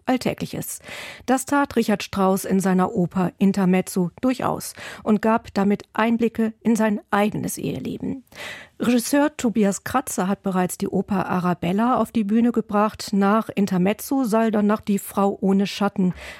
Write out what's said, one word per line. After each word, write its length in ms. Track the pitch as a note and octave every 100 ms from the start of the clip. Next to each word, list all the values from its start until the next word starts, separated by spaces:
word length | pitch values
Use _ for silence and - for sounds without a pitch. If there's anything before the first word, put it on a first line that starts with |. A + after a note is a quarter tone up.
| -
Alltägliches. 720 | B3+ - - E3 - - - - - - - -
Das 180 | C4 -
tat 300 | C#4+ C#4+ -
Richard 260 | A3 G3+
Strauss 420 | - G3 F#3+ F#3+
in 160 | - F#3+
seiner 360 | F#3 F#3 F#3 A3+
Oper 380 | F3 F#3+ F3+ -
Intermezzo 720 | G3 G3 F3+ F#3 - F#3+ F3 -
durchaus 540 | B3+ C4 - D#3 - - - -
und 180 | - G#3+
gab 320 | A3 A3+ -
damit 300 | - G3 G3+ -
Einblicke 600 | - A3+ A3+ A3+ A3+ A3 -
in 140 | A3 A3
sein 240 | A3 G#3 -
eigenes 480 | G3+ G#3 - - -
Eheleben. 640 | - - - - - C4+ - - - - - -
Regisseur 600 | A3+ B3 - C#4+ D4+ -
Tobias 480 | A#3+ G#3+ G3+ F#3+ -
Kratzer 420 | B3+ - - F#3
hat 160 | G3
bereits 340 | G3 F#3 F3+ -
die 120 | G3
Oper 400 | F3+ - F#3+ -
Arabella 640 | F3+ F3+ F3 E3+ G3 A#3 B3
auf 160 | A3+
die 140 | A#3 G3+
Bühne 260 | A3+ A#3+
gebracht. 600 | A#3 - G#3 G#3+ - -
Nach 340 | G3 G3 A3 -
Intermezzo 800 | - G3+ F#3 F#3 A3 - C4+ A#3+
soll 260 | A3 A3+
dann 160 | G#3 G#3
noch 140 | A3
Die 180 | - G3
Frau 380 | - - G3 -
ohne 260 | F#3+ G3 G3+
Schatten 480 | - G3+ - F#3 - -